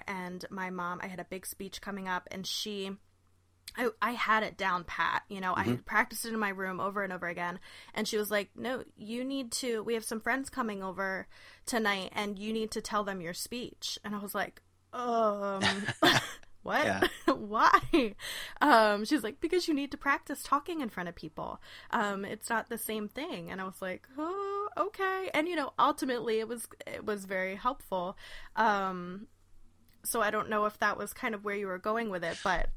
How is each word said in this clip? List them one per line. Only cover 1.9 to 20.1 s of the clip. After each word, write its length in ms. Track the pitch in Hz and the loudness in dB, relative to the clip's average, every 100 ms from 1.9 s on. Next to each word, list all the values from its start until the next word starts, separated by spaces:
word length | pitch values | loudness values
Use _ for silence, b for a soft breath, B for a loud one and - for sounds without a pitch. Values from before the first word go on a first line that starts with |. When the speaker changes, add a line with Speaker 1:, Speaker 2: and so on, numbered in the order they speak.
| 196 190 | -6 -2
Speaker 1:
up, 200 | 180 - | -2 -4
and 160 | 190 185 | -8 -6
she, 440 | - 214 202 190 196 _ _ _ _ _ _ - - | -4 -4 -4 -6 -8 _ _ _ _ _ _ -12 -2
I, 100 | 240 - | -2 2
I 100 | 220 | -2
had 300 | 233 - 220 | 0 4 4
it 140 | 214 - | 4 0
down 260 | 190 180 | 0 0
pat, 380 | 165 - 165 - - | -2 0 2 2 -2
you 120 | 196 | -4
know, 140 | 185 | 0
I 60 | - | 2
Speaker 2:
Mm-hmm. 80 | 196 | 2
Speaker 1:
had 160 | 123 - | 0 2
practiced 380 | 214 240 220 233 | 2 2 0 -4
it 60 | |
in 40 | 226 | 0
my 100 | 202 | 0
room 300 | 190 190 180 | 0 -2 -2
over 220 | 190 202 | -2 0
and 100 | 190 | -2
over 160 | 185 175 | -4 -4
again. 300 | 175 175 180 B B B | -4 -4 -4 B B B
And 120 | - 214 | -4 0
she 120 | 214 | 0
was 120 | 202 | 2
like, 200 | 208 196 - | 0 0 -4
"No, 280 | 233 254 - - | -4 -4 -6 -12
you 280 | 214 240 | -8 -4
need 280 | 262 269 240 | -2 -2 -2
to, 300 | - 247 220 | -2 0 0
we 120 | 202 | 0
have 100 | 226 | -2
some 160 | 220 226 | -2 -4
friends 300 | 226 262 269 | 0 0 -2
coming 320 | - 233 196 | -2 -2 -2
over 460 | 190 185 190 190 - b b b | -4 -2 -2 -2 -6 b b b
tonight 460 | - 233 214 196 185 | -2 2 2 2 -2
and 240 | - 208 196 | -4 -4 -4
you 140 | 214 | -2
need 180 | 220 220 | -2 -2
to 80 | 220 | -4
tell 220 | - 208 | -2 0
them 160 | 202 190 | 0 -4
your 140 | 165 | -6
speech." 640 | 180 - 247 240 - - - | -6 -6 -6 -8 -8 -8 -6
And 100 | 208 | -6
I 40 | 208 | -6
was 160 | 196 | -4
like, 280 | 202 - - _ _ _ | -4 -4 -6 _ _ _
"Um, 680 | 247 247 226 220 202 202 196 196 196 208 - | -4 0 4 4 4 0 2 2 0 -2 4
<laughs> 0 | |
Speaker 2:
<laughs> 600 | - - - - - - | 6 6 2 -12 -16 -12
Speaker 1:
what? 220 | - 226 | -2 2
Speaker 2:
Yeah. 220 | 294 196 - - - | 4 4 2 2 2
Speaker 1:
<laughs> 80 | |
Why?" 800 | 269 214 214 302 349 - 339 226 - B B B B | 2 2 6 8 8 6 4 4 -2 B B B B
Um, 440 | 294 233 214 208 | 8 10 10 6
she's 180 | 214 294 | 4 2
like, 180 | 214 - | 2 -2
"Because 280 | 330 359 339 | 2 2 4
you 60 | |
need 160 | 285 277 | 0 0
to 60 | 277 | -2
practice 440 | 285 | 0